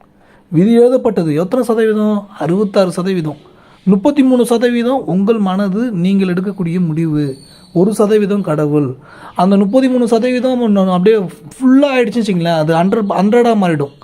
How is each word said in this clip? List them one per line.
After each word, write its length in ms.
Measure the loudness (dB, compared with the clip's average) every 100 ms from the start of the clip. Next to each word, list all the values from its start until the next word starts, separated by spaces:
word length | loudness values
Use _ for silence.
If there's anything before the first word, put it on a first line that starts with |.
| _ _ _ _ -4
விதி 240 | 0 4
எழுதப்பட்டது 640 | 4 4 2 0 -2 -2
எத்தனை 300 | -2 -2 -2
சதவீதம்? 600 | -2 0 0 0 0 -2 -6 -8
அறுபத்தாறு 540 | -2 -2 0 0 0
சதவீதம். 440 | -2 -4 -4 -4 -8 -18 -20 _ _
முப்பத்தி 380 | 0 2 2 2
மூணு 240 | 2 2 2
சதவீதம் 600 | 0 0 -2 -2 -4 -2
உங்கள் 320 | -2 0 0
மனது, 520 | -2 -2 -2 -4 -4
நீங்கள் 380 | -2 0 0 0
எடுக்கக்கூடிய 580 | -2 -4 -6 -4 -2 -2
முடிவு. 500 | -2 -2 -2 -4 -8 -18 -20 -6
ஒரு 220 | 0 0
சதவீதம் 480 | 0 2 2 0 -2
கடவுள். 540 | -2 -2 0 0 -2 -6 -16 -20 -10 -2
அந்த 200 | 2 2
முப்பத்தி 320 | 2 2 2
மூணு 200 | 0 0
சதவீதம் 540 | 0 0 -2 -2 -2
ஒண்ணு 280 | 0 0 0
அப்படியே 260 | 2 2 2
ஃபுல்லா 680 | -2 -10 -20 -2 2 4
ஆயிடுச்சுன்னு 380 | 2 0 -2 -2
வச்சுங்களேன், 340 | -2 -2 0 0
அது 180 | 0
ஹண்ட்ரட், 320 | 2 0 0 -2
ஹண்ட்ரடாக 480 | 0 2 2 2 2
மாறிடும். 360 | 0 -2 -4 -10